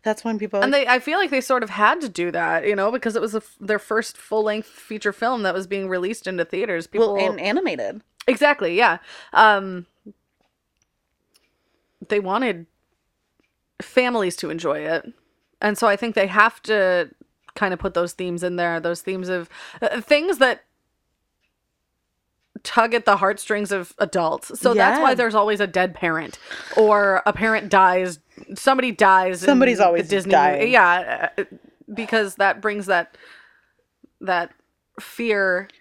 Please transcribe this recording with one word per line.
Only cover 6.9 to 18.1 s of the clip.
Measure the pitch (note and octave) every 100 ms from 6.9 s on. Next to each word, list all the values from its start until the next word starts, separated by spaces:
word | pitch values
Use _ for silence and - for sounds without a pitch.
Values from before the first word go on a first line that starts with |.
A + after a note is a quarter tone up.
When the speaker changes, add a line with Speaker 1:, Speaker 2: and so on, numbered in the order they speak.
| G3+ A3+
Speaker 1:
Well, | G3+ F#3
and | F#3+
animated. | F#3 C4+ F4 D3 G2+ G#3 _ _ -
Speaker 2:
Exactly, | B3+ D4 C#4+ F3 E3+
yeah. | A#3 E3+ - - -
Um, | - G#3+ G3+ G3 F3+ F3 _ G#3+ _ _ _ _ _ _ _ _ _ _ _ _ _ _ _ _ _ _ _ -
they | G#3
wanted | F#3 G3+ C4 F3 E3 _ _ _ _ _ _ _ _ _ _ _
families | - - B3 A#3+ F#3 E3+
to | D#3+
enjoy | E3 E3 D3+
it. | D3+ D#3+ - - _ _ _ _
And | G#3 G#3
so | A#3
I | G3+
think | A#3
they | G#3+ G3
have | F#3+ A3 -
to | - G#3+ F#3 F3+ E3 _ _ _ -
kind | - G3+
of | F3+
put | F#3+
those | E3+ F3